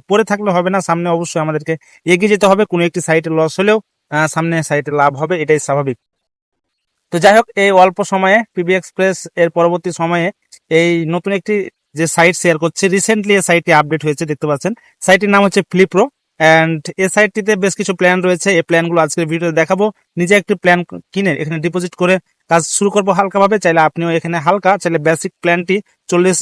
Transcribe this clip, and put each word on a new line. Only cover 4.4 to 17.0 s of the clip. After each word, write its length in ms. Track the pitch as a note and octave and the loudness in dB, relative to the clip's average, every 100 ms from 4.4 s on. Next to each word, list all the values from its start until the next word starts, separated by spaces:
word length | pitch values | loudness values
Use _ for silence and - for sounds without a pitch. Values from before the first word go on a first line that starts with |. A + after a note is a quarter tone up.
| E3 E3 D3 | -2 -2 -2
সাইটে 220 | D3 D3 D3 | -4 -2 0
লাভ 120 | C#3+ C3+ | 0 0
হবে, 140 | D#3+ F3+ D3+ | -4 -4 0
এটাই 160 | D3+ - | 0 0
স্বাভাবিক। 300 | C#3+ C#3 B2 _ _ _ _ _ _ _ _ _ _ _ | -2 -2 -6 _ _ _ _ _ _ _ _ _ _ _
তো 40 | F3 F#3+ | 2 4
যাই 100 | G#3+ | 4
হোক, 80 | A#3 - | 2 0
এই 80 | G3 F#3+ | 2 6
অল্প 160 | F#3 F3+ G3+ | 4 2 -4
সময়ে 260 | F#3+ F#3+ G#3+ A3 - | -2 2 0 0 -4
পিবি 180 | F3 F#3 | -2 -2
এক্সপ্রেস 360 | - - F#3+ F3 E3 - | -4 -2 -2 -2 -8 -2
এর 60 | E3+ E3+ | -2 2
পরবর্তী 340 | F3 F3 F3+ E3 | 0 0 -4 -4
সময়ে 260 | E3+ F3 E3+ - _ - _ D#3+ | -2 -2 -4 -6 _ -20 _ 0
এই 100 | E3+ E3+ D#3+ F3 | 2 0 -2 -4
নতুন 180 | G3 G3 | -4 -6
একটি 160 | - G#3 F#3+ - _ C#3+ | -2 -4 -4 -12 _ -6
যে 80 | D#3+ - | -4 2
সাইট 180 | E3+ F3 | 2 2
শেয়ার 140 | F3 D#3 | 0 0
করছে, 220 | E3 - G3 F#3+ | -2 -2 0 0
recently 380 | - A3 G3+ G3+ | 0 -2 0 0
এই 60 | F3 | 2
সাইটটি 220 | E3+ E3+ D3+ | 0 2 2
আপডেট 220 | D3 D#3 D3+ | 2 -2 -4
হয়েছে, 180 | C#3+ D#3 | -4 -6
দেখতে 160 | D3+ D3+ | -4 -4
পাচ্ছেন। 220 | C#3+ F3+ A#3 _ _ - | -2 -4 -8 _ _ 0
সাইটটির 260 | F#3+ G3+ G3+ | 2 2 2
নাম 80 | G3+ | 2
হচ্ছে 140 | G3+ E3 | 0 -2
Flipro, 340 | F3+ F#3+ F3 C4+ - _ _ D#3+ D#3+ | 2 2 2 0 -2 _ _ 4 4
and 260 | D#3+ D#3+ F3 - | 2 -2 -6 -4